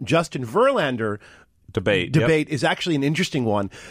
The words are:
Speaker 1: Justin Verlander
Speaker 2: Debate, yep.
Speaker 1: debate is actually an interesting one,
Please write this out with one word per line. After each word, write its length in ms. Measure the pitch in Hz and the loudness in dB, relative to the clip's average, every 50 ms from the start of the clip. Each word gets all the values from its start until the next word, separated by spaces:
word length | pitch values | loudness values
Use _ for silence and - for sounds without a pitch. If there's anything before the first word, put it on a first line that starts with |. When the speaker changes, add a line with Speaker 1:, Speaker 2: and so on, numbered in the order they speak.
| - | -2
Speaker 1:
Justin 440 | 95 143 160 170 - - 151 127 | 0 2 2 2 0 -4 -8 -8
Verlander 720 | 113 123 190 240 269 277 233 170 139 127 117 113 107 104 104 - - - - - _ _ _ _ - - | -4 0 2 2 2 2 2 0 0 -2 -2 -2 -4 -4 -6 -10 -16 -20 -20 -20 _ _ _ _ -8 -6
Speaker 2:
Debate, 420 | 110 92 107 104 92 87 - - | -2 0 2 2 2 2 2 2
yep. 80 | 160 113 | 2 4
Speaker 1:
debate 260 | 131 160 156 151 - | 4 4 2 0 0
is 120 | 151 131 - | -2 -2 0
actually 320 | 160 165 - - 180 165 | 0 0 -2 -2 -2 0
an 80 | 143 139 | 0 2
interesting 420 | 143 160 160 185 - - 147 123 | 0 0 0 -2 -2 -2 -2 0
one, 240 | 113 104 104 101 98 - - - - | 0 0 0 -2 -4 -8 -14 -18 -20